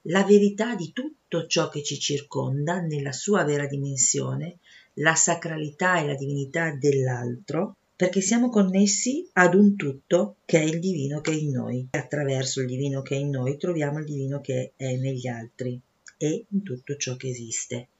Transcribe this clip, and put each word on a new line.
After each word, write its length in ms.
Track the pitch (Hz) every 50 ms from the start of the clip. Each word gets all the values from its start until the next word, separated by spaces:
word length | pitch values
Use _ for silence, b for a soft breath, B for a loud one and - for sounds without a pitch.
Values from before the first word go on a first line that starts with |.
| -
la 200 | 156 170 196 202
verità 500 | 190 208 202 202 202 202 196 220 240 240
di 180 | 185 165 156
tutto 540 | - - 262 311 - - _ _ - 165 160
ciò 240 | - - 165 156 -
che 140 | - 147 143
ci 160 | - 143 131
circonda 800 | - - 143 131 - - - 135 131 127 135 143 147 165 180 190
nella 320 | 170 160 151 143 139 139
sua 320 | 131 - - 196 208 185 160
vera 240 | 147 147 143 143
dimensione, 880 | 135 139 139 139 143 135 131 135 - 147 139 131 127 131 139 151 175 - b b b b b b b b
la 200 | - 147 160 160
sacralità 840 | - - 175 170 170 - 156 160 156 151 147 147 - 180 185 180 170
e 80 | 151
la 80 | 143 143
divinità 560 | 135 139 139 143 143 139 135 - 165 165 160
dell'altro, 1040 | 147 131 135 147 139 135 131 127 123 123 123 120 123 127 - - 143 160 202 202 - _ _ _ _
perché 240 | - 180 180 185 196
siamo 300 | 190 - 233 233 247 240
connessi 800 | 233 208 196 185 185 190 202 202 - - - 247 277 320 359 - _
ad 200 | 185 180 170 170
un 220 | 196 208 202 202
tutto 600 | 202 151 139 135 - - - 175 175 196 202 - _ _
che 160 | - - 160
è 40 | 156
il 160 | 156 160 170
divino 420 | 170 190 185 147 135 139 147 151
che 120 | - 160 156
è 20 |
in 160 | 156 156 147
noi, 360 | 131 120 117 117 120 127 127 127
attraverso 720 | - 147 - - 147 147 147 135 135 131 131 131 - 135
il 40 | 131
divino 380 | 123 127 127 139 143 135 135 131
che 120 | - 139
è 40 | 139
in 100 | 143 143
noi 280 | 139 131 123 135 143
troviamo 420 | - - 180 175 156 147 143 151 151
il 60 | 151
divino 360 | 151 147 139 135 135 143 139
che 300 | 139 - 127 127 - - -
è 200 | - 135 131 127
negli 320 | 127 131 135 135 123 120
altri 520 | 127 120 117 113 117 - - 123 127 123 123 - _ _ _ _ - -
e 280 | - 156 151 160 - - _
in 140 | 202 190 -
tutto 320 | - 127 123 - - 143
ciò 200 | - - 131 127
che 140 | 127 131 131
esiste. 600 | 123 117 117 113 - - - - 120 120 123 - _